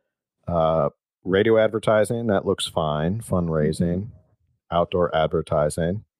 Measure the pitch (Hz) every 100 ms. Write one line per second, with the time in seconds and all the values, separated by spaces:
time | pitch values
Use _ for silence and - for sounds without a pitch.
0 | _ _ _ _ - 85 80 80 73 -
1 | _ _ - 95 107 113 110 110 107 107
2 | 104 117 117 98 95 92 - - 80 76
3 | 80 107 - 92 85 80 76 - 85 87
4 | 110 - _ _ _ _ - 85 85 92
5 | 87 78 78 82 78 78 76 - 85 104
6 | - _